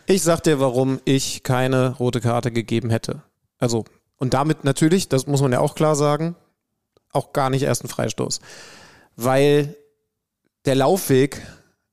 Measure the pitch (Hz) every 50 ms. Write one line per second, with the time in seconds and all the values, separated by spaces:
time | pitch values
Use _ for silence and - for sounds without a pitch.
0 | - - 190 185 151 170 165 151 - 165 151 135 135 135 120 127 131 135 131 131
1 | - 151 135 135 - - - - - - 127 123 131 131 131 127 127 127 123 -
2 | 123 123 117 120 110 120 117 120 - 123 113 117 104 - 113 113 123 113 110 113
3 | - - - 147 - _ _ _ _ _ _ - 127 120 117 113 - - _ _
4 | _ _ _ - 135 127 131 131 143 156 156 - - 139 135 - 160 156 180 196
5 | - - 135 131 - 143 143 135 143 131 123 - 151 151 - - 156 156 156 139
6 | 147 147 147 147 160 170 175 _ _ _ _ _ _ _ _ _ _ _ _ _
7 | _ _ - 143 - - - 147 135 131 131 131 143 139 120 - - 113 - -
8 | 120 117 - - - - - - - - - - - - - - - - - -
9 | _ _ _ - 117 127 131 139 143 147 147 147 143 147 - - _ _ _ _
10 | _ _ _ _ _ _ _ _ _ _ _ _ - 143 131 135 131 147 185 190
11 | - - 139 127 139 139 - - - - - - _ _ _ _ _ _